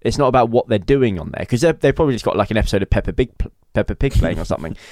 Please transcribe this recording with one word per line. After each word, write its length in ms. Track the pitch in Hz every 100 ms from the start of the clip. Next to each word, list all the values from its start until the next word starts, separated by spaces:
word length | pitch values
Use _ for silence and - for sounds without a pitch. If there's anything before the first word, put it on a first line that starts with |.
It's 160 | 120 139
not 100 | 135
about 220 | 127 120
what 200 | 120 -
they're 100 | 107
doing 400 | 90 139 120 90
on 120 | - -
there, 100 | 90
'cause 160 | 120
they're, 120 | 165
they've 220 | 151 139 135
probably 200 | 156 117
just 80 | -
got, 120 | 104
like, 120 | 101
an 60 | 110
episode 240 | - 98
of 80 | 95
Peppa 220 | 104 -
Pig 240 | - 123 -
pl-, 140 | - _ _
Peppa 200 | - 104 104
Pig 180 | 139
playing 260 | - 82 80
or 60 | 76
something. 300 | - 80 - -